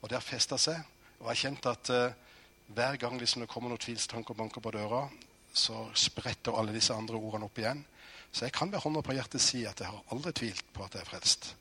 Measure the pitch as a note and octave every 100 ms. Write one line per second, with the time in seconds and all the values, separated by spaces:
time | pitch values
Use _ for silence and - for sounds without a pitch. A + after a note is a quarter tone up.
0 | A2 B2 - B2 - C3 - E3 D#3+ -
1 | - - A#2 A#2 C3+ C#3 B2+ A#2 - B2
2 | B2 B2 - - - - - G#2+ B2+ C#3
3 | A#2 B2 A#2+ - A#2 - A#2+ A#2 - A2+
4 | - A2+ A2 A2 A2+ - A2+ G#2+ G#2 A#2+
5 | C#3 - - - - - - A2+ A2 -
6 | - - B2 A2+ - A2+ G#2+ A2 - A2+
7 | G#2+ A2+ A2 G#2+ G#2 - A2 D3 C#3+ -
8 | - - - - A#2 - F#3+ G3+ D3+ D#3
9 | C#3+ C3+ B2 C3 - B2+ A2 - G2 G2
10 | - A#2 D#3+ - A#2 F#2+ - - F#2+ G2
11 | F#2 - - - - -